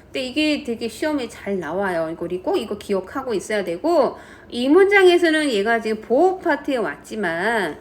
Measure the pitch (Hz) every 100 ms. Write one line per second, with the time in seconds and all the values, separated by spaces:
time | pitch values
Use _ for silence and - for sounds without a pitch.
0 | - 277 254 285 302 285 - 226 233 -
1 | 311 294 233 - - 196 151 185 196 170
2 | 160 165 170 180 - 370 226 208 - 190
3 | 185 285 262 196 - 214 180 170 311 339
4 | 220 - - - - 240 262 339 392 403
5 | 359 349 339 311 294 202 208 233 220 220
6 | - 247 370 370 339 285 294 254 170 -
7 | - 220 185 165 208 226 170 147